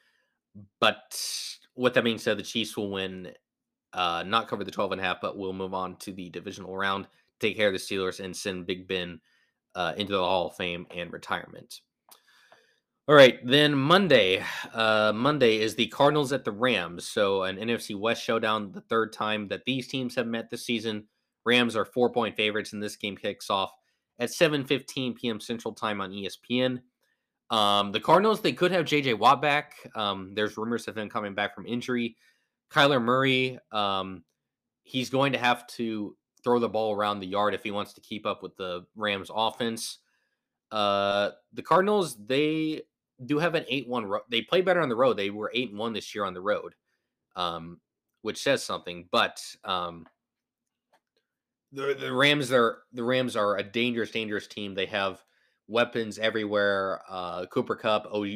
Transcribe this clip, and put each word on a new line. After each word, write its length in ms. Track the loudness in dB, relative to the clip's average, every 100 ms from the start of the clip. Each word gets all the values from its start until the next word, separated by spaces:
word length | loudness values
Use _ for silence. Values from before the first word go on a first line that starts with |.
| _ _ _ _ _ -20 -16 0
But 360 | 0 0 -6 -10 -8 -8 -10 -14 _ -2
with 180 | 2
that 100 | 2
being 140 | 2 0
said, 200 | -2 -2
the 60 |
Chiefs 320 | -2 -4 -4 -4
will 160 | -6
win, 400 | -4 -6 -8 -14 -18 _ _ _ _ _
uh, 300 | -2 -2 -2 -2
not 220 | -2 -2
cover 160 | -6
the 80 | -6
twelve 220 | -4 -4
and 60 | -2
a 40 |
half, 180 | -2 -2
but 160 | -6 -6
we'll 160 | -6
move 220 | -6 -6 -6
on 200 | -6 -10
to 140 | -14
the 180 | -12 -12
divisional 460 | -12 -12 -12 -10 -4
round, 320 | -2 -2 -6 _ _ -4
take 160 | -2 2
care 120 | 2
of 60 |
the 60 | 2
Steelers, 400 | -4 -2 -2 -4
and 160 | -10 -8
send 300 | -6 -6 -6
Big 220 | -6 -4
Ben, 320 | -4 -4 -10 _ _ _ _ _ -4
uh, 180 | -4 -2
into 180 | -2
the 60 | 0
Hall 280 | 2 2 0
of 80 | -4
Fame 320 | -6 -6 -10
and 240 | -10 -10
retirement. 680 | -10 -6 -6 -6 -18 -18 -20 _ _ _ -20 _ _ _ _ _ _ _ _ 6
All 60 | 12
right, 300 | 12 10 2
then 280 | 4 4 4
Monday. 640 | 6 6 8 6 6 2 -2 -8 -8
Uh, 380 | 0 2 4 4
Monday 440 | 2 2 4 4 4
is 180 | 0 0
the 120 | -2
Cardinals 440 | 4 4 4 0
at 140 | -2 -4
the 80 |
Rams. 520 | -2 0 2 -2 -8 -6
So 380 | 0 2 2
an 160 | -2 -4
N 100 | -4
F 120 | -4
C 140 | -4 -4
West 280 | -2 -2
showdown, 480 | -2 -2 0 -2 -4
the 100 | -12
third 300 | -4 -2 -2
time 380 | -4 -4 -4 -4
that 160 | -8 -4
these 240 | -4 -4
teams 260 | -6 -6 -4
have 120 | -4
met 220 | -4 -6
this 160 | -8 -4
season. 400 | -4 -2 -6 -8 _ _ _ 2
Rams 300 | 4 4 2
are 80 |
four-point 540 | -2 2 2 2 -2 0
favorites, 340 | 0 0 -6
and 100 | -6
this 140 | -8 -6
game 220 | -8 -6
kicks 320 | -8 -6 -4
off 240 | -2 -2 -8 _ _ _ -8
at 120 | -4
seven 320 | 2 2 2
fifteen 500 | -2 -2 -4 -8 -6
P 140 | -4 -6
M 140 | -6
Central 320 | -6 -8 -8
Time 260 | -6 -6 -4
on 140 | -6
E 120 | -8 -10
S 120 | -10
P 240 | -4 0
N. 200 | 0 -2 -10 _ _ _ _ _ -2
Um, 420 | 2 4 4 2
the 80 | -2
Cardinals, 400 | 4 6 6 2
they 140 | 0
could 180 | 2 2
have 140 | 2 0
J 160 | 0
J 120 | 2 4
Watt 260 | 6 6
back. 340 | 4 0 -2 -12 -14 -4
Um, 380 | -4 -4 -6
there's 220 | -2 -2 -2
rumors 320 | -4 -4 -6
of 100 | -8
him 120 | -6
coming 260 | -6 -6 -4
back 180 | -4
from 140 | -6 -6
injury. 480 | -6 -2 -2 -4 -8 _ _ _ _ _
Kyler 320 | 4 4 4
Murray, 560 | 2 2 4 2 0 -4 -8
um, 500 | -2 -2 -2 -4 -10 -16 _ _ _ _ _
he's 260 | -8 -6 -2
going 240 | 2 2
to 60 | 2
have 280 | 2 0 -2
to 480 | -8 -6 -4 -8 -12 _ _
throw 160 | 2 2
the 120 | 2
ball 260 | 0 -2 0
around 240 | -2 -2
the 80 | -4
yard 260 | 0 0
if 100 | 0
he 80 | -4
wants 200 | -6 -6
to 80 | -10
keep 240 | -14 -8 -6
up 160 | -6
with 140 | -10 -10
the 300 | -8 -8 -12 -6
Rams 340 | -4 -4 -4 -2
offense. 640 | -2 -2 -4 -6 -10 -14 _ _ _ _ _ _ -8
Uh, 600 | -2 2 2 2 2 0 -4 _
the 100 | -8
Cardinals, 560 | 2 4 6 2 0 -4 -2
they 560 | 2 2 0 -2 -6 -10 _ _ -12 -2
do 100 | 0
have 160 | 2
an 100 | 0 -2
eight 180 | -4 -4
one 180 | -4 -2
ro-, 180 | -4 -2
they 120 | -4
play 200 | 0 2
better 200 | 4 2
on 80 | 2
the 60 | 4
road. 200 | 4 2
They 140 | -2
were 220 | -4 -4
eight 160 | -4 -4
and 80 | -4
one 160 | -6
this 220 | -6 -8 -6
year 100 | -6
on 80 |
the 80 | -4
road, 320 | -2 -2 -4 -16 _ _ _ _ _ -4
um, 440 | -4 -4 -10 -18 _ _ _ _
which 180 | -8 -2
says 220 | 2 2
something. 440 | 0 -6 -8 -12 -2
But, 280 | 0 0 -2 -16 -12
um, 440 | -6 -4 -4 -10 -18 _ _ _ _ _ _ _ _ _ _ _ _ _ _ _ _
the, 240 | -6 -2 -2
the 140 | 0
Rams 400 | 4 4 4 4
are, 280 | 4 4 2 _
the 120 | -6
Rams 320 | 0 2 0 0
are 220 | 0 0
a 60 |
dangerous, 460 | -2 0 0 0 -4
dangerous 380 | -4 -4 -6 -8
team. 260 | -10 -8
They 140 | -4 -2
have 360 | -2 -2 -4 _ _ _ _ -4
weapons 500 | 0 0 0 -6 -2
everywhere. 840 | 0 0 0 2 4 2 0 -4 -6
Uh, 380 | -8 -6 -8 -4
Cooper 300 | -2 -2 -2
Kupp, 320 | 0 0 0
O-, 140 | -4 -4